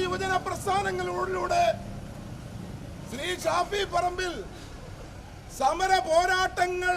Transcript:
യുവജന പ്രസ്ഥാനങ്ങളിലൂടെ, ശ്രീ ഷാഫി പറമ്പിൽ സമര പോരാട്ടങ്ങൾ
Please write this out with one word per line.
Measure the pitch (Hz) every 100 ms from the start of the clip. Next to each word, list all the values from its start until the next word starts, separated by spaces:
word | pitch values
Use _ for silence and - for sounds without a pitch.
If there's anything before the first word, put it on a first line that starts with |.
യുവജന | 370 370 381 370 381
പ്രസ്ഥാനങ്ങളിലൂടെ, | 339 403 381 392 370 359 359 370 370 359 349 349 - - - - - - - - - - - - - -
ശ്രീ | 247 339 370
ഷാഫി | 320 339 349 403 381
പറമ്പിൽ | 349 359 370 359 269 175 - - - - - - - - - - -
സമര | 269 330 381 370 359
പോരാട്ടങ്ങൾ | 330 359 370 370 - 359 359 359